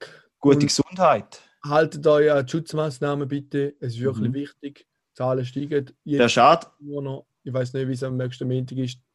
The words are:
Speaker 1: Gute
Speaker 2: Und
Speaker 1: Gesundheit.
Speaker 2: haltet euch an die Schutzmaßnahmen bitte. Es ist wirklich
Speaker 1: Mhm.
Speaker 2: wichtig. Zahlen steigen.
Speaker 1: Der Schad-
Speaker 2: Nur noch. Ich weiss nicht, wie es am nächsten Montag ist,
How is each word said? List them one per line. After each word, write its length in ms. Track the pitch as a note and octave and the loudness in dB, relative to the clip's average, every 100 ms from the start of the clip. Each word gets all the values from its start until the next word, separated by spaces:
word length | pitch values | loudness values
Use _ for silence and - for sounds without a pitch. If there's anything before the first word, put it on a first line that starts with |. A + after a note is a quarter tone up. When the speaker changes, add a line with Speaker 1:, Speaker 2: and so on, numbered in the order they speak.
| - - _ _ | -14 -20 _ _
Speaker 1:
Gute 200 | C#3+ C#3 | 4 4
Speaker 2:
Und 80 | D3 | 4
Speaker 1:
Gesundheit. 720 | - - F#3 E3+ A2+ - - _ _ | 0 -2 2 2 2 -2 -20 _ _
Speaker 2:
haltet 420 | C#3+ D3+ D#3 D3+ D3+ | -2 2 2 0 2
euch 240 | D3 D3+ | 4 4
an 140 | C#3+ C3 | 2 0
die 40 | |
Schutzmaßnahmen 760 | E3 D#3+ D#3 D#3 B2+ C#3+ C#3+ C#3 | -6 -6 -6 -6 -4 -4 -4 -4
bitte. 480 | C#3+ C#3+ C#3+ C#3+ - | -6 -6 -4 -4 -6
Es 140 | C3 | -10
ist 60 | A2+ | -4
wirklich 280 | C3 A2+ A#2+ | -4 -2 -4
Speaker 1:
Mhm. 60 | |
Speaker 2:
wichtig. 520 | C3+ C#3+ _ C#3+ - _ _ _ | -4 -8 _ -18 -18 _ _ _
Zahlen 300 | - B2+ C3 | -6 -2 -2
steigen. 460 | B2+ C3+ C#3+ D3 C#3 _ | -4 -6 -2 -4 -4 _
Speaker 1:
Der 240 | D3+ C#3+ A#2 | -4 2 4
Schad- 420 | A#2+ B2+ E3 - _ | 6 6 6 0 _
Speaker 2:
Nur 240 | D3 C#3+ | -12 -10
noch. 240 | C#3 C3+ _ _ | -8 -10 _ _
Ich 80 | C#3+ | -6
weiss 200 | B2+ B2+ | -4 -4
nicht, 160 | C3+ C3 | -4 -4
wie 40 | |
es 100 | B2+ | -4
am 140 | C3 B2+ | -4 -4
nächsten 280 | B2+ B2 B2 | -6 -6 -4
Montag 300 | B2+ B2+ C3 | -4 -4 -6
ist, 220 | B2+ B2+ _ | -6 -8 _